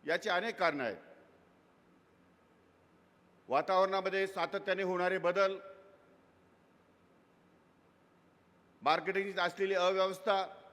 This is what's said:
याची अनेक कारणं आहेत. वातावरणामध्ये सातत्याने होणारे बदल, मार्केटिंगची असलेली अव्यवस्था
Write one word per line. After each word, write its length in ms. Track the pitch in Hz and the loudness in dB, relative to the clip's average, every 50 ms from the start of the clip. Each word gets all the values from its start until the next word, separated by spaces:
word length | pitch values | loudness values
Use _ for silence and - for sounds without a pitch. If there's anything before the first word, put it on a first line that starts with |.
| - | -2
याची 220 | 135 165 180 - 208 | -2 -2 -2 0 0
अनेक 260 | 180 180 180 - - | -2 0 -2 -2 -2
कारणं 280 | - 185 165 147 143 127 | 0 0 0 2 0 -4
आहेत. 140 | 113 95 - - - - - - - - - _ _ _ _ _ _ _ _ _ _ _ _ _ _ _ _ _ _ _ _ _ _ _ _ _ _ _ _ _ _ _ _ _ _ _ _ _ _ _ _ _ | -4 -4 -6 -12 -20 -20 -20 -20 -20 -20 -20 _ _ _ _ _ _ _ _ _ _ _ _ _ _ _ _ _ _ _ _ _ _ _ _ _ _ _ _ _ _ _ _ _ _ _ _ _ _ _ _ _
वातावरणामध्ये 800 | - 123 143 160 190 190 185 190 190 196 196 190 190 185 196 196 | -2 0 0 2 4 4 4 4 4 2 0 0 0 0 0 -2
सातत्याने 560 | 190 190 180 170 170 - 196 196 202 185 185 190 | -2 -2 -4 -4 -2 -4 -6 -2 -2 -2 0 0
होणारे 340 | 180 185 180 180 180 190 | -2 0 0 0 0 0
बदल, 400 | 185 165 175 175 196 196 190 190 190 - - - - - - - - - - - _ _ _ _ _ _ _ _ _ _ _ _ _ _ _ _ _ _ _ _ _ _ _ _ _ _ _ _ _ _ _ _ _ _ _ _ _ _ _ _ _ _ _ _ _ _ _ _ _ _ _ _ _ | 2 0 0 4 4 2 2 2 -4 -12 -18 -20 -20 -20 -20 -20 -20 -20 -20 -20 _ _ _ _ _ _ _ _ _ _ _ _ _ _ _ _ _ _ _ _ _ _ _ _ _ _ _ _ _ _ _ _ _ _ _ _ _ _ _ _ _ _ _ _ _ _ _ _ _ _ _ _ _
मार्केटिंगची 580 | - 139 160 170 160 185 185 196 196 202 185 185 | 2 2 2 2 0 -2 -2 -2 -2 -2 -2 -2
असलेली 340 | 175 175 175 - 196 190 196 | -2 -2 0 -2 -2 0 2
अव्यवस्था 760 | 180 180 185 190 190 190 190 185 180 - 226 196 190 190 - - - - - | 2 2 2 4 2 0 0 0 -4 0 0 0 0 0 -4 -10 -20 -20 -20